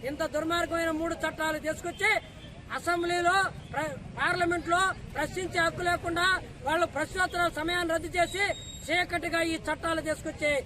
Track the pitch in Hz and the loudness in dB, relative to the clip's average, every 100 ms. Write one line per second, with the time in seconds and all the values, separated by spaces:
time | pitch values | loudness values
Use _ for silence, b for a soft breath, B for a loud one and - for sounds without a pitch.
0 | 240 294 320 294 320 339 330 330 330 311 | -6 -4 -2 0 0 0 0 0 0 0
1 | 330 330 320 320 311 311 302 311 339 - | -2 -2 -4 -2 -2 -2 -2 -4 -6 0
2 | 403 392 - - - - - 233 339 349 | 2 2 -2 -16 -16 -14 -8 -4 0 0
3 | 339 349 349 381 381 - - 254 311 269 | 2 4 4 4 2 -2 -6 -4 -4 -6
4 | - - 294 359 339 349 320 349 381 - | -10 -2 0 2 2 2 2 4 4 0
5 | - - 294 359 370 349 330 330 349 349 | -6 -4 -2 -2 -2 2 2 2 0 0
6 | 349 339 370 370 - - 254 330 330 269 | 0 2 4 2 -2 -6 0 2 2 0
7 | 302 381 359 359 349 294 320 359 339 330 | -2 0 0 2 0 2 0 0 2 0
8 | 320 349 339 359 403 - - - - 339 | 0 0 2 2 0 0 -6 -12 0 0
9 | 349 349 330 330 330 320 302 311 330 320 | 2 -2 0 0 0 0 -2 -2 0 -2
10 | 311 311 320 302 294 285 | 0 -2 -4 -2 2 2